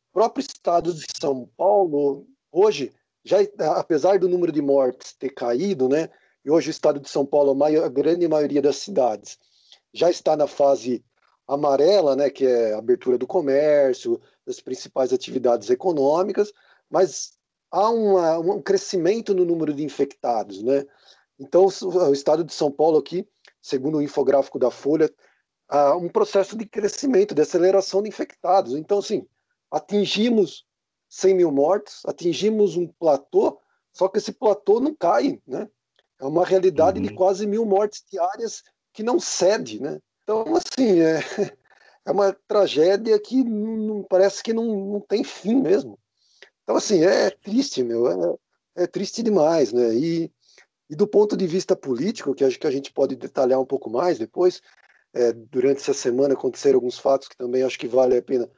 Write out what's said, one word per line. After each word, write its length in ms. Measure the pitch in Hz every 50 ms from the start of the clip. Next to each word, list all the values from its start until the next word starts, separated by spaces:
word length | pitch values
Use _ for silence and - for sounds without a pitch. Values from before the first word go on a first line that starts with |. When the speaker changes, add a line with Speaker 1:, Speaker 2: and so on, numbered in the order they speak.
| _ _
Speaker 1:
próprio 280 | - 180 220 240 - 277
estado 520 | 269 - - - - 185 170 170 156 170 175
de 100 | 151 139 - - -
São 280 | - 147 135 127 120 - _
Paulo, 720 | - 165 196 208 202 190 165 147 143 143 139 135 143 - - _ _ _ _
hoje, 420 | - 170 202 214 - 156 131 107 - _ _ _ _ _
já, 140 | _ - 170 208 196 - - - 170 151 175
apesar 420 | 190 - - 165 143 165 190 202 190
do 100 | 185 180
número 220 | 180 180 170 160
de 120 | 151 151
mortes 500 | 143 139 139 139 135 127 127 - - -
ter 160 | - _ 139 131
caído, 580 | - - 127 120 120 131 185 202 190 135 131 127
né, 200 | 139 156 165 - _ _ _ _ _ _ -
e 60 | 135
hoje 200 | 156 165 139 156
o 20 |
estado 260 | 156 - - 151 147 143
de 100 | 135 -
São 160 | - 156 139
Paulo, 240 | 139 - 147 143 139
a 40 | 135
maior, 300 | 135 143 156 151 156 165
a 40 | 151
grande 380 | 123 139 143 160 170 175 175
maioria 360 | 160 156 151 147 139 143 143
das 140 | 135 147 139
cidades, 600 | - - 208 196 139 123 120 107 104 - - - - _ _ _ _ _ _ - _ _ _
já 180 | - 117 160 175
está 240 | 175 - - 165 156
na 100 | 151 147
fase 580 | 139 - - 143 139 139 120 117 127 120 110 - _ _ _ _ _ _ _ _
amarela, 720 | - 139 147 147 143 139 135 147 175 208 196 165 139 131
né, 140 | 135 143 135
que 160 | 139 - 135
é 260 | 127 123 117 117 110
a 60 | 107 107
abertura 400 | 113 123 123 - - 131 123 120
do 80 | 127
comércio, 920 | - - 185 151 139 135 143 151 151 147 143 139 131 123 - - 120 117 113 - _ _ _ _
das 120 | - 123 -
principais 520 | - 131 127 - - - - 135 131 123
atividades 560 | 127 123 - - - 131 117 123 117 120 - 120
econômicas, 840 | - - - 190 165 147 135 139 151 175 190 208 185 - 208 208 - _ _ _ _ _ _ _
mas 440 | - 170 190 - - - - - _ _ _ _ _ _ _ _
há 180 | - 175 208 226
uma, 480 | 233 226 220 202 190 185 170 160 165 170
um 240 | 165 180 208 208
crescimento 720 | - 196 196 190 - - - 180 160 175 220 233 220 - 196
no 100 | 180 180
número 280 | 170 170 165 156 151 147
de 100 | 139 156
infectados, 800 | 139 - - 139 139 - _ - 127 117 110 101 101 98 95
né? 220 | 107 123 139 139 139 139 _ _ _ _ _ _ _ _ _ -
Então, 280 | 139 139 - 175 190
o, 200 | 190 190 - - 185 165 185 180 143
o 40 |
estado 300 | 139 139 - 156 151 160 170
de 80 | 147 -
São 160 | - 156 147
Paulo 280 | 139 - 151 165 156 151
aqui, 280 | - - 165 180 202 - _ _ _ - _ _
segundo 380 | - - 147 131 123 151 156 147
o 40 |
infográfico 560 | 147 139 - 147 131 127 143 139 135 - - 131
da 120 | 123 120
Folha, 400 | - - - 135 156 156 156 147 - _ _ _ _ _ _ _ _ _ _ _
há 280 | 143 143 143 139 147
um 120 | 180 170 170
processo 480 | - 226 202 - - 196 190 - 214
de 100 | 220 214
crescimento, 680 | - - 214 202 196 - - - 269 247 185 202 202 -
de 80 | 147
aceleração 600 | 151 - - 170 170 185 190 196 180 - - 196
de 60 | 214 214
infectados. 640 | - - 302 - - _ - 170 180 196 - 117 127
Então, 240 | 151 160 - 202 202
assim, 280 | 196 - 214 143 - - _ _ _ _ _ _ _ _
atingimos 960 | - 156 - - 208 208 196 156 - 196 220 247 233 214 185 143 - - - _ _ _ _ _ _ _ _ _
cem 260 | - - - 190 190
mil 160 | 185 175 160
mortes, 520 | 139 139 143 160 190 208 208 - - - -
atingimos 720 | - 139 - 165 175 156 131 180 214 220 214 208 190 156
um 100 | 175 175
platô, 720 | 165 - _ 165 160 143 139 - _ - 190 240 - - - _ _ _ _ _ _
só 160 | _ - 180 190
que 100 | - 214
esse 140 | - 220
platô 480 | - - - 214 196 202 - - 208 240
não 140 | 262 311 302
cai, 460 | - - 170 202 294 - - - - _
né? 220 | - - 170 220 - _ _ _ _ _ _ _ _ _ _
É 40 | 131
uma 180 | 139 156 170 180
realidade 560 | 175 185 190 180 190 156 143 160 185 190 -
Speaker 2:
Uhum. 60 | -
Speaker 1:
de 80 | - -
quase 320 | - 185 190 196 185 214
mil 180 | 208 202 226 233
mortes 400 | 208 190 196 214 208 - - - _
diárias 520 | 196 180 170 185 202 226 233 214 - - - _ _ _ _ _
que 100 | _ -
não 160 | 214 240 254 -
cede, 640 | - - - - - - - - - 117 107 104
né? 160 | - 156 156 151 - _ _ _
Então, 220 | _ - 214 220 220 302 330
assim, 460 | 359 - - - 254 262 220 185 165
é, 180 | 165 160 160 156
<laughs> 400 | - - - - 196 - - _ _ _ _ _ _ _ _ _ _
é 40 | 175
uma 240 | 175 196 202 196 - - _
tragédia 720 | - - 214 190 147 123 143 160 180 202 214 226 226 214 208
que 240 | 208 - 226 262
não, 600 | 254 233 220 208 214 226 220 220 214 214 214 202
parece 400 | 190 - 190 180 196 196 - -
que 100 | - 233
não, 120 | 226 226 226 233 214 196 196 196
não 80 | 208 208
tem 240 | 208 - 196 226 285
fim 300 | - - - - 190 226
mesmo. 440 | - - 156 190 - - 113 98 - _ _ _ _ _ _ _ _ - - _ _
Então, 140 | _ - -
assim, 260 | - - - 208 165
é 280 | 160 190 - - - 196
triste, 520 | - - _ 202 208 254 277 - - -
meu, 240 | 123 117 117 117 120 143 180 185 170 175 165 - _ _ _ _ _ _ _
é, 60 | 175 175
é 20 |
triste 360 | 170 - 180 202 - - 233
demais, 500 | 226 220 208 180 147 156 170 160 139 104
né? 220 | 113 123 123 113 110
E, 360 | 120 156 165 165 165 165 - _ _ _ _ _ - _ _ _ _ _ -
e 60 | 151
do 120 | 147 202
ponto 300 | 202 - 208 214 208 -
de 100 | 175 190
vista 280 | 165 160 190 - - 190
político, 600 | - - 139 123 117 156 208 233 - - 143 135
que 100 | - 139
acho 140 | 131 120 -
que 80 | -
a 40 | 156
gente 220 | 131 139 139 -
pode 240 | - - 139 139 135
detalhar 420 | 117 131 127 - 151 131 123 131 135
um 60 | 131
pouco 220 | 131 139 135 - -
mais 300 | 110 127 170 180 160 -
depois, 420 | - - _ 175 180 185 - - _ _ _ _ _ _ _ _ _ _
é, 200 | - 127 120 117
durante 460 | 113 117 113 - 139 127 123 139 139 139
essa 160 | - 147 131
semana 400 | - - 131 120 127 139 143 135
aconteceram 420 | - - 131 - - - 139 135
alguns 220 | 127 120 123 - -
fatos 280 | - 135 135 135 - -
que 80 | -
também 260 | - 127 120 123 131 131
acho 140 | 127 120 -
que 100 | 131 120
vale 280 | 117 127 131 127 127
a 60 | 120
pena 260 | 120 - 139 123 113 107 _